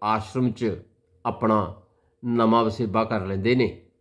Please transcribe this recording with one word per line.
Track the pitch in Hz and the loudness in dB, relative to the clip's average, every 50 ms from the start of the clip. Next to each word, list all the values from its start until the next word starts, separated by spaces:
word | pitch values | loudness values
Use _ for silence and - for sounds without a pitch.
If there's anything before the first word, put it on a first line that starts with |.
| - | -4
ਆਸ਼ਰਮ | 107 110 107 104 - - 131 127 120 | -2 -2 -2 -4 -4 -4 -2 -2 -2
'ਚ | 104 - 120 107 87 - - _ _ _ _ _ _ _ - | -2 -2 -4 -4 -4 -6 -12 _ _ _ _ _ _ _ -6
ਆਪਣਾ | 120 113 - 120 110 110 107 95 85 95 - _ _ _ _ _ _ _ - - | -6 -4 -2 0 2 2 2 0 -2 -8 -16 _ _ _ _ _ _ _ -10 -6
ਨਵਾਂ | 120 117 117 113 110 113 117 113 | -2 0 2 4 4 4 4 2
ਵਸੇਬਾ | 110 104 - 123 104 95 110 113 | 2 -2 -4 -4 -2 0 -2 -2
ਕਰ | 110 117 104 92 | -2 -2 -4 -4
ਲੈਂਦੇ | 95 98 98 95 117 127 | -4 -4 -2 2 2 2
ਨੇ। | 127 120 - - - - _ _ _ | 4 2 0 -2 -8 -20 _ _ _